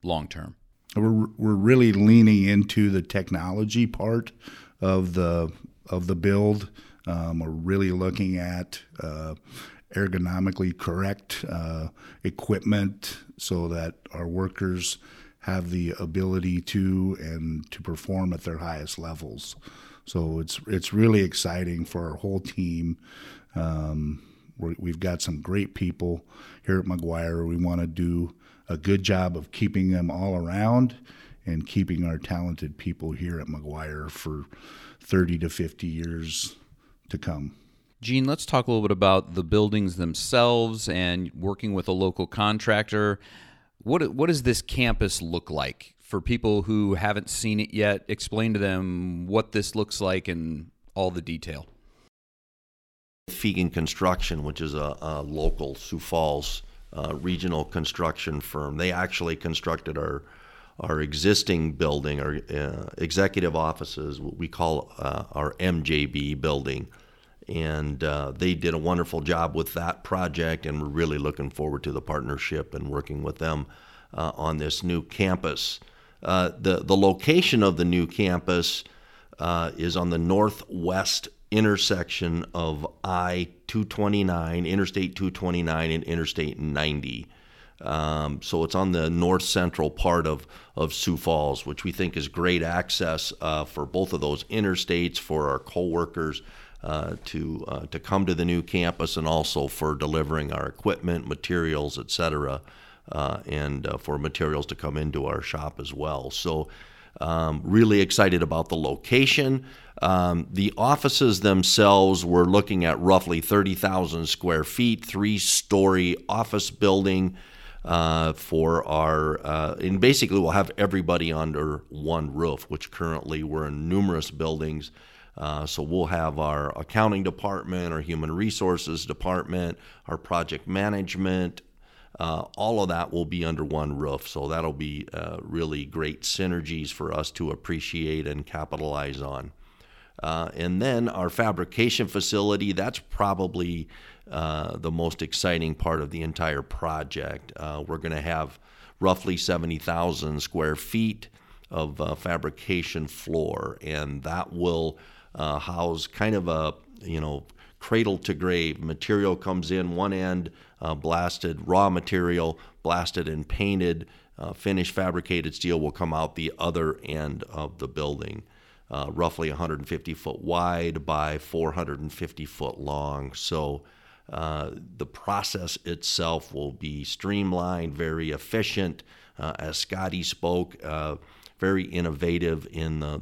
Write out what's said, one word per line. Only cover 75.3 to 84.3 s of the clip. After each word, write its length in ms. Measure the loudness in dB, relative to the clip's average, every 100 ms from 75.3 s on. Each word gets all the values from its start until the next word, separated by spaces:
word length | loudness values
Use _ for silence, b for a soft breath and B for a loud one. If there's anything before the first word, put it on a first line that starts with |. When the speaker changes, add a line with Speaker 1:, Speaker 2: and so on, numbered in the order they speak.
| 2 0 -2 -4 -8 b b b b
Speaker 3:
Uh, 300 | 0 2 2 2
the, 240 | 2 2
the 120 | 4 6
location 680 | 6 4 4 6 6 6
of 120 | 4 6
the 80 | 4
new 200 | 4 2
campus, 800 | 2 2 2 2 2 2 -2 -8 B B B B -6
uh, 320 | -2 0 -2 -2
is 200 | -2 0
on 140 | 0
the 80 | 2
northwest 1080 | 4 4 4 0 -10 -4 -2 0 0 -2 -4 -18 -2
intersection 960 | 4 4 4 2 0 -2 -2 -2 -2 -2
of 320 | -2 -2 -2 -6 -8
I 440 | -4 0 0 -2 -4 -8 -6
two 180 | -2
twenty-nine, 840 | -2 0 2 4 2